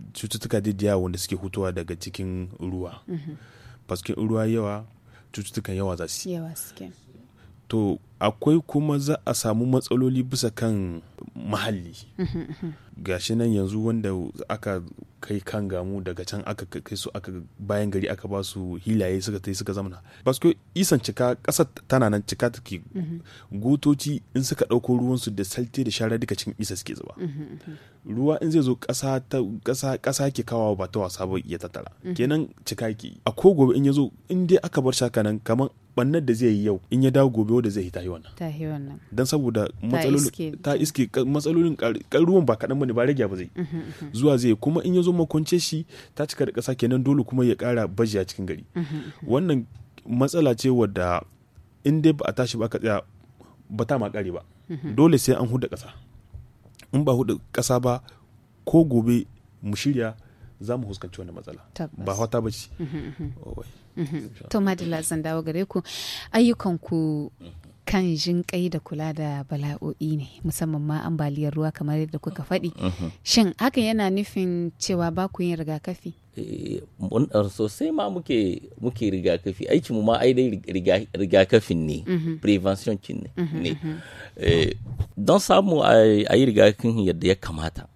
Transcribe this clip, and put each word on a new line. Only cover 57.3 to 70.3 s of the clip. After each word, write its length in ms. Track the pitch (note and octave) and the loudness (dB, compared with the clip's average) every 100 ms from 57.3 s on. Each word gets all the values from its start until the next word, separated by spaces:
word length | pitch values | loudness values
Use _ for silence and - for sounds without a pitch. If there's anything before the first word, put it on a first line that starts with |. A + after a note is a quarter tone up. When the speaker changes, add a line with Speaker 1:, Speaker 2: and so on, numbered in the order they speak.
| F2 - | -2 -4
Speaker 1:
ƙasa 240 | - A#2+ B2 | -2 2 2
ba, 180 | B2+ B2 - - _ _ _ _ - | 2 -2 -6 -20 _ _ _ _ 4
ko 180 | D#3+ D#3+ | 6 6
gobe 400 | A#2+ A2+ A#2+ - - _ - | 4 4 2 2 -10 _ -12
mu 140 | G#2+ G#2 | -6 -2
shirya 400 | C#3+ C3+ A2+ A2 - - - - | 0 0 -2 -6 -18 -20 -20 -14
za 160 | G#2 B2 | -6 -6
mu 100 | G#2+ | -6
huskanci 320 | F#2+ F#2 F#2 | -10 -14 -14
wannan 160 | F2+ E2+ | -14 -14
matsala. 240 | - - - - | -16 -18 -16 -10
Speaker 2:
Tabbas. 300 | D#3 - F#2+ | -10 -8 -4
Speaker 1:
Ba 100 | G2 | -2
fata 240 | A2+ A#2+ | -2 -2
ba 80 | A2 | -2
ce. 180 | G#2+ - - | -6 -12 -10
Speaker 2:
Mhm, 80 | D#3 D3+ D3 D3+ | -8 -8 -10 -10
mhm. 120 | D3 B2 - | -10 -10 -12
Speaker 1:
Oh, 80 | - | -12
wai. 100 | - - - - | -14 -20 -16 -8
Speaker 2:
Mhm. 180 | D3+ D3+ | -6 -6
Speaker 1:
Insha 240 | A2 - | -10 -14
Allah. 100 | - | -4
Speaker 2:
To, 120 | A3 | 0
madalla, 400 | G3 F3+ E3+ E3 | 0 -2 -4 -4
zan 180 | D#3+ D#3+ | -4 -4
dawo 200 | D#3+ D#3+ | -4 -4
gare 220 | D#3+ D#3+ G3 | -4 -4 -4
ku. 160 | F#3 - - - - - A3 | -4 -6 -10 -10 -12 -2 4
Ayyukanku 920 | A#3+ A#3 G3 E3+ - E3 D#3 D3+ D3 - E2+ - - - | 4 4 0 -2 -2 -2 0 -2 -6 -12 -20 -20 -20 -16
kan 220 | - G3+ F#3 D#3+ | -2 0 2 0
jin 280 | F3 F3 F3 | 0 0 -2
kai 240 | F3+ F3+ | -2 -2
da 100 | E3 | -4
kula 320 | - D3+ D#3 | -6 -8 -6
da 300 | D3+ D3+ C#3+ | -4 -4 -4
bala'o'i 720 | C#3 D3 C#3+ D3 - - D#3 D#3 | -4 -4 -4 -4 -6 -4 -2 -2
ne, 120 | C3+ | -4